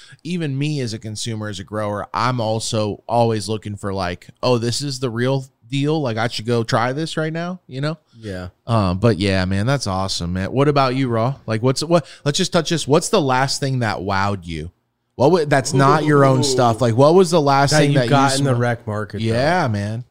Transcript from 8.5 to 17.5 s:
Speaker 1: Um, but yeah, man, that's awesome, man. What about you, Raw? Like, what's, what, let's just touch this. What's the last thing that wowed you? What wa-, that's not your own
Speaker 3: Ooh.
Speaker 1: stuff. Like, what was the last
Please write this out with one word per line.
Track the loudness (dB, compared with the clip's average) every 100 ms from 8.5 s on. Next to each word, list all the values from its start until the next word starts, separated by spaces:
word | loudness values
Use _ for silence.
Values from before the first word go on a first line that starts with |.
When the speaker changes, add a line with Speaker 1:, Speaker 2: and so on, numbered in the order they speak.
| -12 -2
Speaker 1:
Um, | 0 0 2
but | 2 2
yeah, | 0 0
man, | 0 -2 -2
that's | -2 -4
awesome, | -4 -4 -6 -4
man. | -4 -4
What | 0 2
about | 2 0
you, | 0 -2
Raw? | 0 -2 -4
Like, | -6 0
what's, | 0 0
what, | 2 0 0 -6
let's | -4 -2
just | 0
touch | 0 0
this. | -2 2
What's | 2 2
the | 0
last | 2 0 0 -2
thing | -2 -2
that | -2 -2
wowed | -2 -2 -2 -4 -6
you? | -10 -10 -14 _ _ _
What | 0 4
wa-, | 4
that's | 2 0 2
not | 4 4 4
your | 4 6
own | 6 4
Speaker 3:
Ooh. |
Speaker 1:
stuff. | 2 2 2 2
Like, | 2 4
what | 6
was | 6 6
the | 4
last | 4